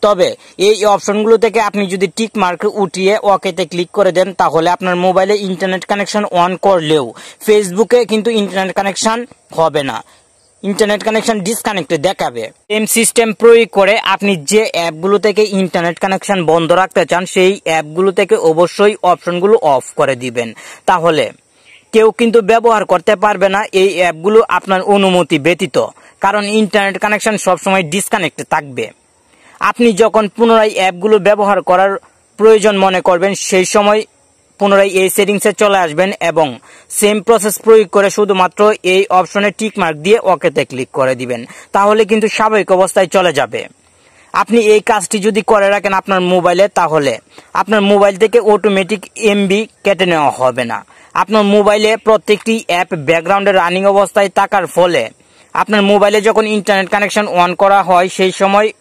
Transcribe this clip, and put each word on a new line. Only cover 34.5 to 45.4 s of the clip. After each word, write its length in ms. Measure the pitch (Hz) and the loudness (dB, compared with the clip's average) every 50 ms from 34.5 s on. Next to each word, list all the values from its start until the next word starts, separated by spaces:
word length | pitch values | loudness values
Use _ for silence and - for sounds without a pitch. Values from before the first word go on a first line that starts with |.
| _ _ | _ _
পুনরায় 320 | 202 202 196 196 196 196 170 185 | 0 2 4 4 2 2 2 0
এই 80 | 185 190 - - | 0 0 0 0
সেটিংসে 340 | 202 185 208 196 - 214 202 - | -2 0 0 0 0 -2 0 0
চলে 160 | 214 208 196 190 180 | 0 2 2 2 0
আসবেন 240 | 165 147 156 180 190 196 - - 170 | -2 0 -2 -2 -2 -2 -4 -4 -2
এবং 180 | 160 160 147 143 120 113 _ - - - _ _ - - | 0 0 0 -2 -2 -10 _ -20 -20 -20 _ _ -6 0
সেম 180 | - 202 208 214 180 - | 0 0 0 0 0 2
প্রসেস 280 | 233 220 185 214 202 - - | 2 2 2 -2 -6 -4 2
প্রয়োগ 220 | 220 226 220 214 175 - | 4 6 6 6 4 2
করে 140 | 202 196 202 - - | 0 0 2 0 0
শুধুমাত্র 440 | 208 196 202 190 185 180 _ - 208 214 214 - _ 180 185 | 0 0 2 0 0 -2 _ 2 2 2 2 0 _ 0 2
এই 100 | 190 196 - - 185 | 2 2 2 2 0
অপশনে 300 | 185 - - 202 202 208 190 _ | 0 0 -2 -2 -2 -2 -4 _
টিক 140 | 220 220 - 208 | -8 -6 -4 -4
মার্ক 160 | 185 165 160 151 151 | -4 -4 -4 -4 0
দিয়ে 120 | 180 208 226 - - | 0 0 2 2 0
ওকেতে 300 | 180 165 - 175 139 156 139 - | -2 0 0 -2 -2 -2 -6 -4
ক্লিক 200 | - 127 131 - _ 151 | -6 -10 -10 -8 _ -2
করে 140 | 135 131 131 120 | 0 0 0 -4
দিবেন। 220 | 127 120 123 117 117 - - - - _ _ | -4 -8 -8 -8 -10 -14 -18 -20 -20 _ _
তাহলে 260 | 202 196 202 214 220 226 185 | 0 2 2 2 2 2 2
কিন্তু 180 | 220 220 214 214 - - | 0 0 0 -2 -2 0
স্বাভাবিক 320 | 220 220 214 214 185 - 190 180 | -2 0 0 0 0 2 2 2
অবস্থায় 320 | 190 185 - 214 190 165 - | 2 2 2 0 0 2 0
চলে 160 | 190 185 180 151 131 | 0 0 2 0 -2
যাবে। 220 | 135 113 120 117 - - _ _ _ _ _ _ _ _ _ _ _ _ _ 170 | -4 -4 -6 -10 -12 -12 _ _ _ _ _ _ _ _ _ _ _ _ _ -4
আপনি 180 | 202 - 208 233 220 214 214 | -2 2 2 2 4 4 4
এই 80 | 214 202 - | 2 4 2
কাজটি 280 | 233 214 180 - - 214 185 214 | -2 -2 -2 -4 -6 -2 -2 0
যদি 140 | 214 208 | -2 -2